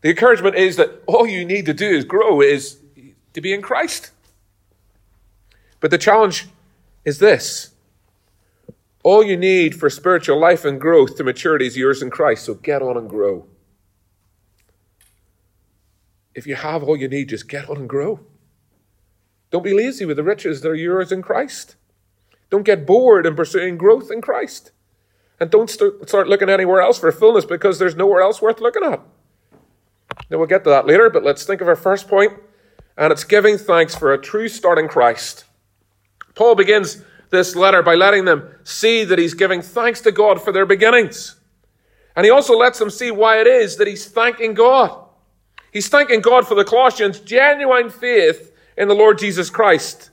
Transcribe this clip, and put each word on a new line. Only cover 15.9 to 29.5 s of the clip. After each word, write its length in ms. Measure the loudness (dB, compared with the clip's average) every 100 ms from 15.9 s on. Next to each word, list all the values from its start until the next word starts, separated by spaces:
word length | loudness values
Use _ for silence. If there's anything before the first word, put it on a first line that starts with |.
| _ _ _ _
If 120 | -20 -14
you 80 |
have 300 | -12 -8 -8
all 120 | -4 -4
you 120 | -4
need, 200 | -8 -8
just 200 | -12 -12
get 200 | -16 -14
on 100 | -14
and 100 | -8
grow. 320 | -8 -6 -10 _ _ _ _ _ _ _ _ _ _ _ _ _
Don't 140 | -8
be 100 | -2
lazy 320 | -2 -2 -6 -8
with 100 | -4
the 60 |
riches 380 | -4 -4 -6 -6
that 80 | -6
are 60 |
yours 360 | -6 -4 -4 -4
in 100 | -8
Christ. 540 | -6 -6 -6 -12 -20 _ _ _ _ _ _ _ _
Don't 140 | -2
get 240 | 0 0 2
bored 400 | 2 6 4 2
in 80 |
pursuing 420 | -4 -4 -4 -6 0
growth 340 | 2 2 0
in 120 | -12
Christ. 480 | -8 -8 -8 -14 _ _ _ _ _ _ _ _
And 100 | 0
don't 180 | 0 0
st-, 400 | -2 -4 -4 -4
start 200 | -2 0
looking 200 | 0 2
anywhere 320 | 0 2 2
else 200 | 2 2
for 100 | 0
fullness, 340 | 2 2 2
because 360 | -2 -2 -2 0
there's 160 | -4 0
nowhere 260 | 2 2
else 180 | 2 0
worth 200 | -2 -2
looking 240 | -2 -2
at. 160 | -4 -6 _ _ _ _ _